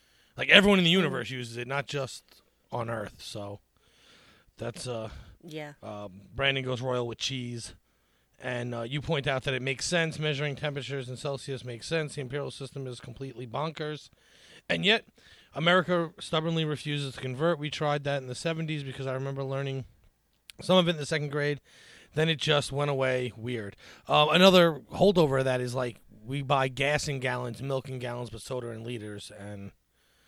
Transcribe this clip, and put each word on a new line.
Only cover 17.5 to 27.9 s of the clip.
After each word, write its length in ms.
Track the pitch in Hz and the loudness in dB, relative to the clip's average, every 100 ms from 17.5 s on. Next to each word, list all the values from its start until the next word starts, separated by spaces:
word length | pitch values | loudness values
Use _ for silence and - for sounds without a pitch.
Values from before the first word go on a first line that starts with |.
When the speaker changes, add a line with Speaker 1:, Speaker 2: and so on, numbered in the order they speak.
| 156 | 0
Speaker 1:
We 100 | 151 | -4
tried 320 | - 151 147 | -2 0 0
that 180 | 143 143 | 0 -4
in 60 | 131 | -4
the 80 | |
seventies 480 | 123 165 160 160 156 | -6 -4 -2 -2 -4
because 240 | 135 127 135 | -6 -6 -4
I 60 | |
remember 300 | 131 139 139 | -2 -4 -4
learning 400 | 135 135 139 135 123 _ _ _ _ _ _ - | -4 -2 -2 -4 -6 _ _ _ _ _ _ -8
some 160 | - 185 | 4 6
of 120 | 175 | 6
it 40 | |
in 40 | 160 | 2
the 100 | 143 | -2
second 220 | 156 147 | -2 -2
grade. 300 | 147 147 143 _ - - - - | -2 -2 -2 _ -20 -20 -20 -8
Then 140 | - 160 | 0 2
it 100 | 156 | 2
just 320 | 151 147 - | 2 2 2
went 180 | 139 147 | -2 0
away. 420 | 139 131 127 127 - | 2 2 2 -2 -6
Weird. 400 | 117 120 101 - - - - | -6 -6 -6 -12 -20 -14 2
Um, 200 | 147 151 | 6 8
another 500 | 160 190 180 170 143 117 | 10 10 10 8 4 -6
holdover 460 | - 185 185 151 131 | 4 6 6 6 4
of 60 | |
that 160 | 131 127 | 2 0
is, 120 | 123 123 | 0 -2
like, 240 | 123 107 - 107 | -4 -6 -20 -18
we 180 | 107 139 | -8 -6
buy 240 | 135 143 135 | 0 2 2
gas 400 | 127 139 147 - | 0 0 0 -2
in 140 | 135 | -2
gallons, 420 | 127 123 123 110 | -2 -2 -4 -6
milk 260 | 135 135 | -4 -4
in 120 | 135 | -4